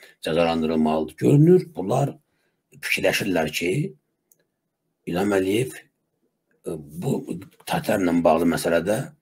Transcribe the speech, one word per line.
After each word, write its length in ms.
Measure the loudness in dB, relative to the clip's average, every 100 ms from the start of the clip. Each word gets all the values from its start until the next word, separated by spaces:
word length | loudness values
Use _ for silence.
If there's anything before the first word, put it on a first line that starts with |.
| -20 _
cəzalandırılmalıdır. 920 | -4 0 0 0 -2 0 0 0 -4 -2
Görünür, 460 | 2 6 6 6 2 -8
bunlar 380 | -4 -2 -2 -6 _ _ _ _ _ -16
fikirləşirlər 720 | -8 -2 0 0 0 0 -2
ki, 200 | -2 -2 -2 -4 -8 _ _ _ _ _ _ _ _ _ _ -6
İlham 240 | -2 0
Əliyev, 400 | 0 2 0 -2
e, 1000 | -8 -20 _ _ _ _ _ _ _ -12 -12 -12 -8
bu 380 | -4 -4 -4 -12 -12 _ -6
Tatarla 480 | -4 0 0 2 2
bağlı 220 | 4 4 2
məsələdə 440 | 0 0 0 0 -4 -6 -16